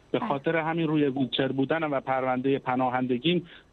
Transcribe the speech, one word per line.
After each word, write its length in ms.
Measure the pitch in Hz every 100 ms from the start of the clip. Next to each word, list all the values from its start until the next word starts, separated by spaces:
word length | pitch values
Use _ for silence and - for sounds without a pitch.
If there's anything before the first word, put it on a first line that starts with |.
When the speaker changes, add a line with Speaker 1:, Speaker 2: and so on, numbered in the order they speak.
| -
Speaker 1:
به 80 | 127
Speaker 2:
بله. 100 | 233
Speaker 1:
خاطر 280 | 139 165 165
همین 300 | 160 165 156
روی 180 | 156 143
ویلچر 420 | 135 127 - 131
بودنم 440 | 135 135 160 156
و 80 | 135
پرونده 600 | 131 131 131 127 135 135
پناهندگیم 880 | - 127 127 127 127 123 156 180 175 - -